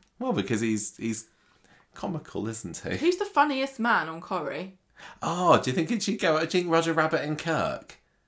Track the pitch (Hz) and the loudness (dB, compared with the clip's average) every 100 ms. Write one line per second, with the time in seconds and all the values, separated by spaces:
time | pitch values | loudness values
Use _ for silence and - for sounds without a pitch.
0 | _ - 262 156 95 110 113 107 - - | _ -6 -2 0 0 0 0 0 -2 -4
1 | 113 110 - _ _ _ _ - _ - | -6 -6 -10 _ _ _ _ -20 _ -10
2 | 196 156 - - 107 113 87 - - 90 | -6 -6 -8 -6 -6 -6 -10 -8 -6 0
3 | 339 359 403 - 302 262 269 - 233 190 | 0 0 0 2 2 2 -4 -2 0 0
4 | 160 165 - 185 147 151 190 - _ - | -2 -8 -6 -4 -4 -6 -10 -14 _ -20
5 | - - 147 175 175 139 131 131 160 226 | -20 -8 -4 2 6 6 6 0 0 0
6 | - 202 180 156 165 180 175 165 165 160 | -2 0 2 2 2 0 4 2 4 2
7 | 156 151 151 151 165 147 78 - - - | 2 2 -2 -4 -2 0 0 -4 -10 -20
8 | _ _ | _ _